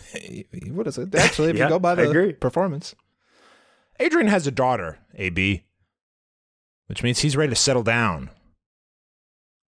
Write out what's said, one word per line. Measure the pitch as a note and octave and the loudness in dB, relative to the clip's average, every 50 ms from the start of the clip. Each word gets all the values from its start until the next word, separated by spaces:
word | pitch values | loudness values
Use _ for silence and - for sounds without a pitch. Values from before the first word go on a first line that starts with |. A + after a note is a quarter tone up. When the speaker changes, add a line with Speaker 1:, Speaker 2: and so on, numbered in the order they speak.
| - - - | -18 -16 -16
Speaker 1:
<laughs> | - - - - - - - - - - G#2 | -16 -14 -14 -16 -16 -16 -16 -16 -14 -12 -10
What | C3 F3+ A3 | -8 -6 -6
is | D3+ C3 | -6 -6
it? | - A#2+ F#3+ - | -6 -8 -2 2
Actually, | D#3+ F#3+ D#3+ - - D3+ E3 | 2 2 2 2 2 0 0
if | E3 | 2
Speaker 2:
<laughs> | |
Yeah, | D#3+ - | 2 2
Speaker 1:
you | D3 | 2
go | D#3 E3+ | 2 2
by | F3+ F3 F3 | 2 2 2
Speaker 2:
I | |
Speaker 1:
the | F3 - - | 2 2 4
Speaker 2:
agree. | C3+ D#3+ F#3 G#3 D3+ | 4 2 2 2 0
Speaker 1:
performance. | - - B2+ - E3+ F#3 F#3+ D3 C#3+ - - - _ _ _ _ _ _ _ _ _ _ _ _ _ _ _ _ _ _ _ _ _ | -2 -4 -2 0 0 -2 -2 -2 -6 -10 -12 -18 _ _ _ _ _ _ _ _ _ _ _ _ _ _ _ _ _ _ _ _ _
Adrian | B3+ F4 D#4 F4 C4 G#3+ | 0 2 2 4 4 4
has | G#3 F#3+ D3+ | 2 2 2
a | C#3 | 0
daughter, | B2 C#3 C3 B2+ B2+ A2 F2+ D#2+ D2+ - _ _ - | 0 0 0 0 0 -2 -4 -8 -10 -12 _ _ -14
A | - G2+ F#2 | -6 -6 -4
B, | E2+ F2+ F#2+ G2 G2+ E2+ - _ _ _ _ _ _ _ _ _ _ _ _ _ _ _ _ _ _ _ _ _ _ _ _ | -2 0 0 0 0 -2 -4 _ _ _ _ _ _ _ _ _ _ _ _ _ _ _ _ _ _ _ _ _ _ _ _
which | _ G#2+ - - | _ -10 -4 -2
means | A#2+ B2 - | -2 0 0
he's | - D3+ C3+ | 0 0 0
ready | C#3 D#3 C#3+ | 0 0 0
to | A#2+ | 0
settle | - - - C3 B2+ A2+ | 0 2 2 2 2 2
down. | A2+ A2+ A#2+ A#2 G#2+ F2 D2+ C2 C2+ - _ _ _ _ _ _ _ _ _ _ _ _ _ _ _ _ _ _ _ _ _ _ _ _ _ _ | 2 2 2 2 0 -2 -4 -8 -12 -16 _ _ _ _ _ _ _ _ _ _ _ _ _ _ _ _ _ _ _ _ _ _ _ _ _ _